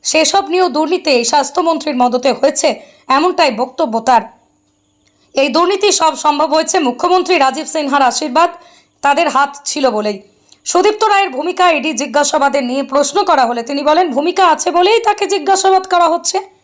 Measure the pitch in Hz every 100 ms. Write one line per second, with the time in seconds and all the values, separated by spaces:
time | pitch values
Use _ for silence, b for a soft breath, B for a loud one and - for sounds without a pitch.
0 | - 311 311 392 302 349 359 285 311 359
1 | 320 254 233 294 277 - 339 320 311 254
2 | 247 247 262 240 277 - 311 - B B
3 | B 302 359 359 311 214 254 - 311 226
4 | 226 240 226 _ _ _ _ _ _ _
5 | _ _ _ - 277 247 359 392 403 -
6 | 320 302 302 285 311 311 320 381 269 247
7 | 349 370 359 349 269 262 311 311 285 285
8 | 262 - 302 254 349 - b b b _
9 | 277 285 330 269 277 - - 302 262 214
10 | 214 196 - b b b - 349 392 427
11 | 440 403 392 254 320 359 359 311 285 233
12 | 277 220 277 311 277 285 247 262 277 277
13 | 285 392 392 302 233 240 233 285 285 311
14 | 359 247 320 349 359 302 349 330 370 453
15 | 466 415 403 392 294 381 381 381 381 349
16 | 339 339 - 381 381 _